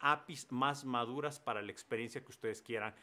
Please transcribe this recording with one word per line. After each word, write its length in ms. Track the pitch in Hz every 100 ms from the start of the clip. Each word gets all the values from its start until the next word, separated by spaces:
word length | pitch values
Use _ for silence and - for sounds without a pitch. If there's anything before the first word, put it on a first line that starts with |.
apis 500 | 143 147 - 147 -
más 340 | 127 135 139
maduras 540 | 135 120 117 135 147 143
para 240 | - 107
la 80 | 104
experiencia 540 | 95 - 113 117 123
que 60 | -
ustedes 300 | - 110 107
quieran, 320 | - 113 107 -